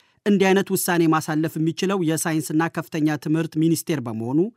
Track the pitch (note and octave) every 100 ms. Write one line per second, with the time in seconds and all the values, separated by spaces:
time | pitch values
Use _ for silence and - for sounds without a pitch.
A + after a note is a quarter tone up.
0 | _ _ G#3+ G3+ F#3+ F#3+ F#3 F#3 - E3+
1 | E3 D#3+ D#3+ D#3 D#3+ D#3+ D#3+ D#3 F#3+ G3
2 | D#3+ D#3+ E3+ D#3+ D3+ D#3 E3 - D#3 E3
3 | D3+ D3+ D#3 D#3 D#3+ D#3 D#3+ D#3 - D3
4 | A#2+ A2 A#2 C#3+ G#3